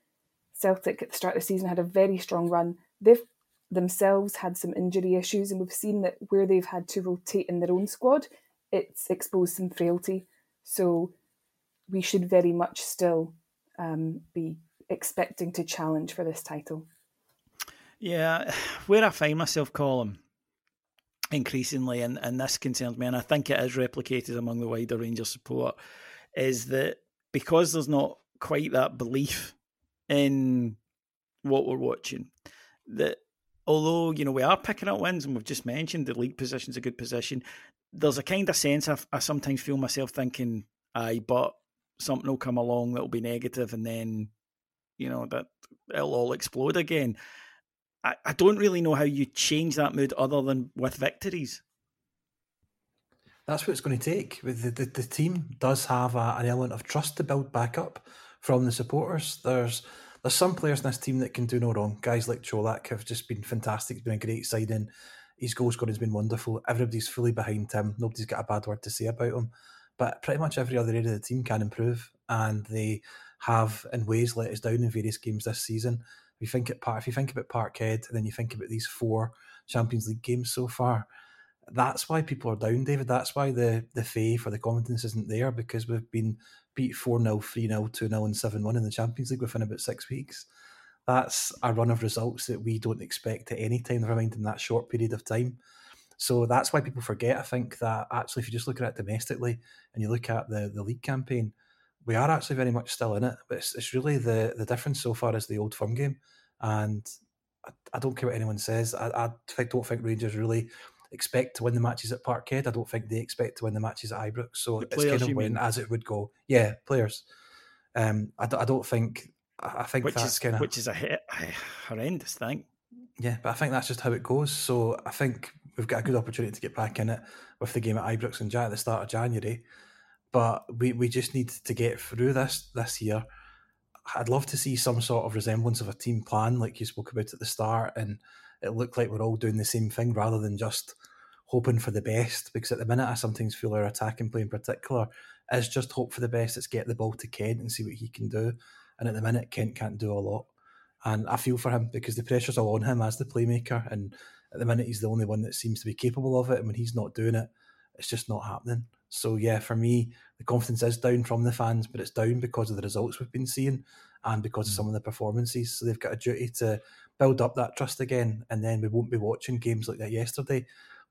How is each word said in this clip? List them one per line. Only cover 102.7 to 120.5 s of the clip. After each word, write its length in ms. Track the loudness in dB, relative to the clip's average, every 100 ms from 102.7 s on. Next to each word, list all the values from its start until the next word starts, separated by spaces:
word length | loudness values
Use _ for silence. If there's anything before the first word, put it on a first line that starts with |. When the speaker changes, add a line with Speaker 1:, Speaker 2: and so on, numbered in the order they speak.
Speaker 3:
much 200 | 2 -2
still 240 | -2 0 2
in 80 |
it. 120 | 0 -2 -8
But 80 | -6
it's, 160 | -6 -6
it's 180 | -4
really 240 | -2 2 2
the, 360 | 2 2 2 0
the 100 | -2
difference 360 | -2 -2 -2
so 140 | -2 0
far 200 | 0 0
is 120 | -2
the 100 | -2
Old 160 | -2
Firm 220 | -2 -2 0
game. 220 | -2 -2 _ _ _ _
And 480 | -2 0 0 -2 -6 -16 _ _ _ _ -20
I, 60 | -20 -10
I 60 | -2
don't 160 | -2 0
care 140 | -2
what 60 | 0
anyone 240 | -2 -2
says. 340 | 0 0 0
I, 140 | -2 -2
I 220 | -2 -2 -4 -8
think, 240 | -4 0
don't 140 | 0 -2
think 180 | -2
Rangers 320 | -2 -2 -2 -2
really 340 | 0 0 0 -8 -20 -20 -20
expect 460 | -8 0 0 0 -2
to 60 |
win 100 | 0
the 80 | 2
matches 300 | 2 0 -4
at 120 | -6
Parkhead. 440 | -2 -4 -2 -2 0
I 40 |
don't 180 | -2 -4
think 200 | -6 -4
they 100 | -4
expect 380 | -4 -4 -4 -2
to 80 | -4
win 80 |
the 60 | -2
matches 320 | -4 -6 -8
at 80 | -6
Ibrox. 300 | -6 -6 -8
So 260 | -6 -4 -2
Speaker 2:
The 60 | -2
Speaker 3:
it's 100 | 2
Speaker 2:
players, 160 | 4
Speaker 3:
kind 100 | 4
of 60 | 2
Speaker 2:
you 60 | 2
Speaker 3:
when 180 | 0
Speaker 2:
mean? 40 | 2
Speaker 3:
as 200 | 0 0
it 120 | -2
would 160 | -4 -2
go. 260 | -4 -4 -10 4
Yeah, 280 | 6 6 2 0
players. 380 | 2 2 -2 -14 -20 -20 -20 -20 _ _ 0
Um, 360 | 2 2 -2 -4
I 60 | -2
d-, 120 | 0
I 80 | 2
don't 200 | 2 2
think, 460 | 0 0 -4 -14 _ _ -12
I, 200 | -8 -6
I 40 |
think 220 | -2 0 0
Speaker 2:
Which 100 | 0
Speaker 3:
that's 180 | 0
Speaker 2:
is, 60 | 0
Speaker 3:
kinda 200 | 0